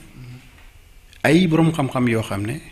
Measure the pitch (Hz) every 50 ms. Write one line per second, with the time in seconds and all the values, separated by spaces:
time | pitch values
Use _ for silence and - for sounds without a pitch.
0 | - - - - 127 123 123 127 - - - - - - - - - - - -
1 | - - - - - 123 151 175 185 160 156 160 165 160 160 156 139 127 - 131
2 | 123 120 113 113 110 - 107 101 104 107 135 160 - -